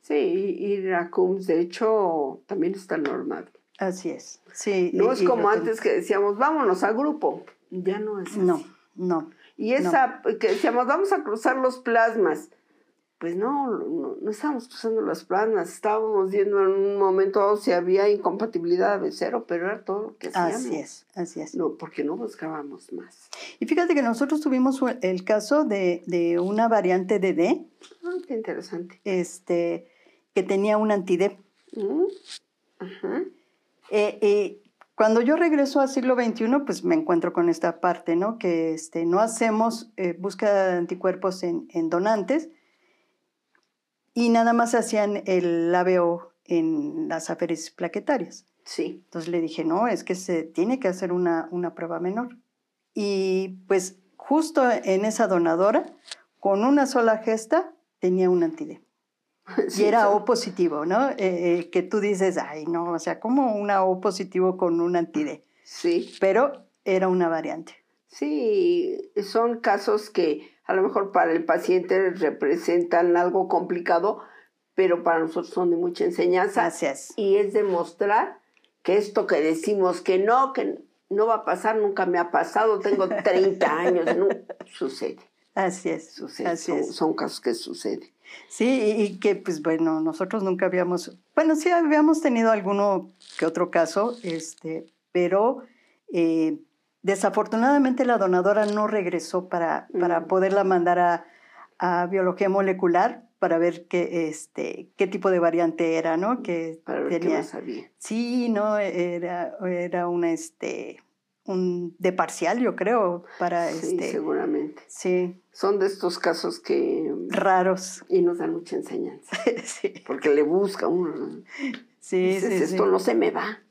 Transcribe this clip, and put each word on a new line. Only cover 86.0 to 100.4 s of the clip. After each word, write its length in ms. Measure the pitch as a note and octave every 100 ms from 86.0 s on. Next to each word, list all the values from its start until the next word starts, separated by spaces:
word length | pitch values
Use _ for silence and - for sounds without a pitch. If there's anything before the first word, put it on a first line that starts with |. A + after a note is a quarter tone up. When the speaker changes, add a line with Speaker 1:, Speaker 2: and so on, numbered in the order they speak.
| -
Speaker 1:
Sucede, 340 | - - - G3
Speaker 2:
así 220 | E3+ -
Speaker 1:
son, 60 | D3+
Speaker 2:
es. 160 | D3 -
Speaker 1:
son 180 | D#3+
casos 280 | D#3+ - -
que 120 | -
suceden. 560 | A2+ - - - - - _ - - -
Speaker 2:
Sí, 160 | - A#3 C4 G#3+ A3
y, 40 |
y 160 | G3+ F#3
que, 160 | G#3 F#3+
pues, 260 | - D#3+
bueno, 380 | D#3+ D#3+ E3 D#3+
nosotros 400 | D#3+ - F#3 A3
nunca 220 | F#3+ F#3 F#3
habíamos, 500 | F3+ F3+ F3+ - - _ -
bueno, 200 | D#4+ D#4
sí 140 | F4
habíamos 520 | F4 D#4+ D4+ D4+ D#4
tenido 300 | D#4 A#3 A3+
alguno 600 | G#3+ F#3+ G3+ D4+ F#3+ - _ - -
que 80 | D#3+
otro 240 | E3 F3
caso, 440 | E3+ D#3+ G3 A3+ A#3+
este, 640 | F#3 E3 D#3 - E3 D#3+ - _ _
pero, 520 | F3+ F3 F#3+ A3+ A#3+ - _ _ _ -
eh, 460 | E3+ E3 D#3+ D#3+ D3+ - _ _ _
desafortunadamente 1000 | F3+ G3 A3+ A3 G#3+ A3+ B3 C#4+ C4 B3+
la 140 | B3 A#3
donadora 480 | F#3+ F3+ F#3 G#3 G#3
no 220 | G#3 G#3+
regresó 600 | G#3+ F3+ F3 E3 F#3 F3+
para, 400 | F3+ E3 D3+ - -
para 240 | F3 E3+
Speaker 1:
Mm. 60 | E3
Speaker 2:
poderla 360 | F#3+